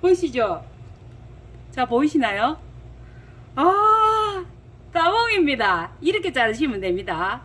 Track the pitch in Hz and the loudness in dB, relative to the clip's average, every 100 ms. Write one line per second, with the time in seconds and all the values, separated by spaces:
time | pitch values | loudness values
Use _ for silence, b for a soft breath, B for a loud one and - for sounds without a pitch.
0 | 359 359 320 247 220 165 - - - - | 4 2 2 -2 -2 -2 -10 -20 -20 -20
1 | - - - - - - - - 247 240 | -20 -20 -20 -20 -20 -20 -16 -4 0 2
2 | 302 320 233 196 233 320 - - - - | 2 2 0 0 -2 -2 -12 -20 -20 -20
3 | B B B B B - 320 392 427 440 | B B B B B 0 2 4 4 4
4 | 440 440 427 403 359 - - - - 349 | 4 2 -2 -4 -10 -16 -20 -20 -8 0
5 | 330 427 466 427 302 262 208 180 170 - | 2 2 2 2 2 2 0 0 -4 -4
6 | 302 415 359 262 226 220 294 208 185 180 | -2 0 -2 0 0 0 -2 -2 -2 -4
7 | 202 160 185 240 | -4 -4 -4 -6